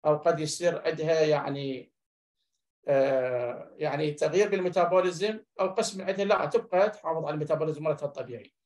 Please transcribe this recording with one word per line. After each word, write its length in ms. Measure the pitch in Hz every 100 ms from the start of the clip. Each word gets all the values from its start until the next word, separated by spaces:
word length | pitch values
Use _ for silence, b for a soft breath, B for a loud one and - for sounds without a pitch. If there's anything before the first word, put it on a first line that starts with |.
| 151
أو 100 | 151
قد 240 | 170 160
يصير 460 | 151 - 175 - 165
عندها 340 | 160 156 160
يعني، 720 | 151 151 139 139 139 131 - _ _ _ _ _ _ _ _ _ -
آه، 840 | 139 135 131 127 123 120 120 - -
يعني 340 | 151 143 151
تغيير 380 | 147 151 175 202
بالميتابوليزم، 920 | 196 175 180 170 185 180 165 208 220 _ -
أو 80 | 190
قسم 340 | 190 220 190
عندها 220 | 190 190
لا 220 | 202 196 147
تبقى 440 | 233 - 180 202
تحافظ 340 | - 165 160
على 100 | 156
الميتابوليزم 500 | 151 151 147 156 147
مالتها 220 | 156 147 143
الطبيعي. 480 | 135 113 117 - _